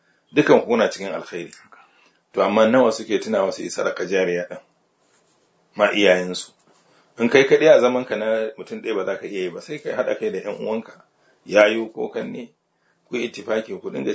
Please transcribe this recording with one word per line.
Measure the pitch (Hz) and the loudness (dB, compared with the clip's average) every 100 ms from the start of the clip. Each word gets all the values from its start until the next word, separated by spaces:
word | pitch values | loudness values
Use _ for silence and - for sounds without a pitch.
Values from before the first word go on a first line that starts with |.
| _ _ _ | _ _ _
Dukan | - 147 127 | 0 4 4
ku | 101 | 4
kuna | 117 101 | 0 0
cikin | - 95 | -2 -8
alkhairi. | 85 80 90 85 - _ - _ _ _ _ _ | -10 -10 -12 -12 -16 _ -20 _ _ _ _ _
To, | 95 | -2
amma | 98 104 110 | 2 4 4
nawa | 131 120 | 4 2
suke | 107 110 98 | 0 -2 -4
tunawa | 107 107 95 | 0 0 0
su | 90 | -4
yi | 90 | -8
sadaka | - - - | -4 -4 -4
jariya | 90 95 95 87 87 | -2 0 0 -2 -6
din | - - _ _ _ _ _ _ _ _ _ _ - | -12 -20 _ _ _ _ _ _ _ _ _ _ 0
ma | 104 | 0
iyayensu? | 104 98 92 90 90 - _ _ _ _ _ _ - | 4 4 4 0 -8 -12 _ _ _ _ _ _ -4
In | 117 | 2
kai | 135 135 | 4 4
kaɗai | 147 156 | 6 8
a | 135 | 6
zaman | 123 127 | 6 0
ka | 123 104 | -4 -4
na | 107 110 110 - | -2 -2 -4 -8
mutum | 92 110 | -14 -10
ɗaya | 113 104 | -6 -4
ba | 92 | -4
za | 95 | -6
ka | - | -8
iya | 95 90 | -6 -6
yi | |
ba, | 82 | -8
sai | - 147 | -12 -12
ka | - - | -8 -4
haɗa | 120 110 | -4 -4
kai | 107 | -4
da | 95 | -6
ƴan | 101 101 | -8 -8
uwanka, | 107 110 - - _ _ _ _ - | -6 -6 -8 -18 _ _ _ _ 0
yayu | 95 107 113 110 | 6 6 4 -4
ko | - 117 | -6 -8
kanne, | 120 120 131 120 _ _ _ _ _ _ | -6 -8 -10 -14 _ _ _ _ _ _
ku | 123 | -6
yi | 117 | -6
ittifaki, | 107 98 110 110 95 | -8 -4 -4 -4 -10
ku | 98 | -10
dinga | 78 135 | -6 -6